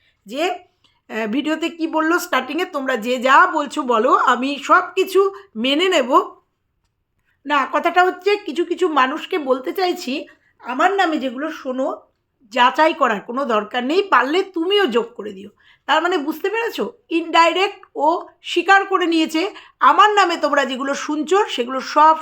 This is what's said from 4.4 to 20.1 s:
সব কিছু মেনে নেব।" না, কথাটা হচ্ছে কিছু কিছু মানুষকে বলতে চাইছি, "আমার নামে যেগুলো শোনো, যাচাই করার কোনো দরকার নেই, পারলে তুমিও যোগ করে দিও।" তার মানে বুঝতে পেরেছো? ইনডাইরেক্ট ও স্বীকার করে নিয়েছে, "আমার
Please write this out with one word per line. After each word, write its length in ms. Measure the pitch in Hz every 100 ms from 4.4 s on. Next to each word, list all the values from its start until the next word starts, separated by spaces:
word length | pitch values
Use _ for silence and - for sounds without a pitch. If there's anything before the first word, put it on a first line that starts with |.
| 269 277
সব 180 | - 349 359 -
কিছু 380 | - 370 392 392 - 220
মেনে 340 | 254 285 370
নেব।" 260 | 339 240 311 - - _ _ _ _ _ _ _ _ _ _ 277
না, 220 | 285 262
কথাটা 320 | 302 330 349
হচ্ছে 340 | 359 359 403 415
কিছু 280 | 415 277 349
কিছু 220 | 330 359
মানুষকে 500 | 285 262 311 - 370
বলতে 360 | 262 262 330
চাইছি, 540 | 381 359 - - 285 - _ _ _
"আমার 320 | 233 254 359
নামে 260 | 392 349 302
যেগুলো 340 | 254 262 311
শোনো, 500 | 311 269 254 294 - - _ _ _ 214
যাচাই 440 | 240 247 262 320
করার 280 | 320 254 202
কোনো 240 | - 240 240
দরকার 380 | 214 202 254
নেই, 200 | 254 359
পারলে 400 | 403 277 262 349
তুমিও 420 | 381 330 349 415 349
যোগ 200 | 233 226 -
করে 160 | 208
দিও।" 180 | 190 202 _ _ _ -
তার 180 | 311
মানে 140 | 349 370
বুঝতে 320 | 277 311 392
পেরেছো? 440 | 440 466 - 202 - _
ইনডাইরেক্ট 680 | 330 330 330 330 349 403 - - -
ও 320 | 294 339 - _
স্বীকার 440 | - 349 339 392 392
করে 200 | 370 349
নিয়েছে, 500 | 330 320 320 392 - - _
"আমার 340 | 262 330 415